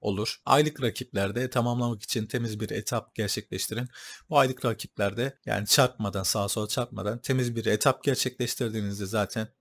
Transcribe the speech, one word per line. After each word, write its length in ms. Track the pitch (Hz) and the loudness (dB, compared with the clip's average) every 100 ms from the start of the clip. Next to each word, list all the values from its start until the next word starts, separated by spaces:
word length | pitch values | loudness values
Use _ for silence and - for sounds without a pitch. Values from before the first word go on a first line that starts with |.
olur. 400 | 107 98 113 - - | -4 -2 -2 -4 2
Aylık 360 | 135 151 147 | 4 4 2
rakiplerde 680 | 123 - - 101 98 107 127 | -2 -2 -4 -2 0 -2 -2
tamamlamak 540 | 123 120 120 120 107 | 0 2 2 0 -2
için 220 | - 113 107 | -4 -4 -2
temiz 340 | 123 117 107 | -2 -2 -4
bir 100 | 107 | -4
etap 460 | 104 - 117 - - | -4 -2 -4 -4 -4
gerçekleştirin. 720 | 104 - - 107 - 110 123 - - - - | -2 -2 -4 -6 -4 -4 -6 -10 -18 -16 2
Bu 100 | 147 | 4
aylık 260 | 131 127 127 | 4 4 0
rakiplerde 720 | 104 - - 101 107 135 - - | -2 -6 0 0 0 -4 -4 -4
yani 220 | 101 104 | -2 2
çarpmadan, 560 | - 127 - 104 95 | 4 4 2 -2 -2
sağa 260 | 95 110 101 | 0 0 0
sola 180 | 110 107 | -2 -2
çarpmadan 540 | - 120 107 98 120 | -2 -4 -4 -4 -4
temiz 340 | - 131 120 117 | 0 0 0 0
bir 100 | 110 | 2
etap 380 | 107 143 127 | 4 4 2
gerçekleştirdiğinizde 1040 | - 131 127 - - - 117 110 101 101 98 | 2 0 0 -2 -4 -2 -2 -2 -2 -4 -2
zaten 420 | 110 101 117 110 _ | 0 0 -2 -6 _